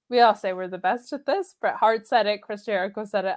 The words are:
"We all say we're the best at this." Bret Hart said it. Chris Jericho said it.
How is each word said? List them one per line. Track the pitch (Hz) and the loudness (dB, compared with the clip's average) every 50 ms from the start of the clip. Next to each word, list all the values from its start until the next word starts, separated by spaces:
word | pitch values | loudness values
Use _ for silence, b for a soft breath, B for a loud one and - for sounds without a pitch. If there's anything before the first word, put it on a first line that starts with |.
| _ - | _ -2
"We | 240 240 | 4 6
all | 240 220 208 | 6 6 4
say | - - 190 185 | 2 -2 -6 -4
we're | 180 185 180 | -4 -6 -8
the | 185 | -8
best | 180 - 185 233 240 - - | -4 -2 -2 -2 -2 -4 -10
at | 294 277 - | -10 -8 -4
this." | - 294 392 359 - - - | -2 -2 -2 -2 -6 -8 -4
Bret | - 190 117 | -2 -2 0
Hart | - 220 220 226 226 220 | 2 2 2 2 2 -2
said | - 262 226 202 | 0 2 2 2
it. | 208 208 202 | 2 -2 -4
Chris | - - 208 202 - | -4 -10 -10 -8 -4
Jericho | 233 208 180 185 202 202 214 214 | -2 -2 -2 -2 -2 -6 -8 -10
said | 202 - 196 185 | -4 -4 -2 -2
it. | 190 - | -2 -4